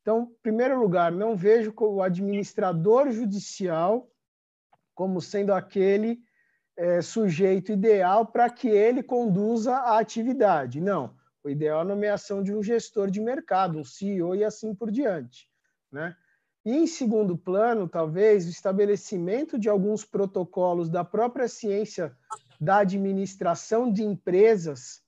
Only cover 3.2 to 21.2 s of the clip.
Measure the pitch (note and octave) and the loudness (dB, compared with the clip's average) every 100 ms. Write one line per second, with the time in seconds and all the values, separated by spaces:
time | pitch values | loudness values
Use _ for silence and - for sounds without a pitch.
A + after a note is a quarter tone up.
3.2 | A#3 G3 - - F#3 D#3+ F3 A#3 B3 _ | -4 -6 -8 -6 -4 0 0 0 -4 _
4.2 | _ _ _ _ _ _ _ - F#3+ F#3 | _ _ _ _ _ _ _ -6 -4 -4
5.2 | - G#3 G3+ F#3 F#3 G3+ F#3+ G3+ A3 A#3 | -4 -2 0 0 -2 0 2 2 0 -4
6.2 | _ _ _ _ _ - F3 F3 D#3+ A3+ | _ _ _ _ _ -4 0 0 0 0
7.2 | G#3 D3+ F#3+ F#3+ F#3 G#3 A3 G#3 F3+ G3+ | 0 2 2 2 0 0 4 4 4 2
8.2 | A3 A#3+ A#3+ A#3+ A#3 G#3 A3 B3+ - B3 | 2 2 0 0 2 4 4 2 -2 -2
9.2 | A#3+ F#3 G#3+ A#3 A3 B3+ B3+ A3 A3 A3+ | 0 0 0 0 0 0 2 2 2 -4
10.2 | A#3 C4 G#3 D#3+ C3 C3+ F#3 F#3 B2 _ | -4 2 2 2 -2 -4 -2 -2 -4 _
11.2 | _ _ C#3+ C#3+ D3+ D#3 F3 G3+ G#3 G3+ | _ _ -8 -4 -2 -2 -2 -2 -2 -4
12.2 | - G3 G3 G#3 G3+ A#3 - - G3 F#3+ | -4 -6 -4 -4 -2 -2 -2 -4 -2 -2
13.2 | A3 C#4 - F#3 F#3+ D#3 C3 - G3 G3 | -4 -6 -2 0 0 -4 -10 -8 -6 -2
14.2 | E3+ F#3+ G#3+ G#3 A3 F#3+ A3+ A3 C#4 E3+ | -2 0 -2 -4 -10 -8 -6 -2 -2 -4
15.2 | A#2+ - _ _ _ _ _ C#3 E3+ E3+ | -10 -20 _ _ _ _ _ -10 -10 -12
16.2 | _ _ _ _ G#3+ C#4 E4 - A#3+ A3 | _ _ _ _ -4 0 0 0 -2 0
17.2 | G#3 F3 - F#3+ A3+ A3+ F3 E3+ D#3+ E3 | 0 -2 -2 0 2 0 -2 -4 -4 2
18.2 | G#3+ G#3 E3+ E3 G3 F#3+ G3+ G3+ - G3 | 4 4 0 -6 -4 0 2 0 -4 -6
19.2 | E3+ A3+ D4+ C4+ G#3 G#3 G3+ G#3+ - G3 | -4 -4 -4 -4 0 0 0 -4 -4 -4
20.2 | G3 G3 F3 - F3+ F3 E3 F3 F3 G#3 | -2 -4 -6 -2 0 0 -2 -4 -4 -2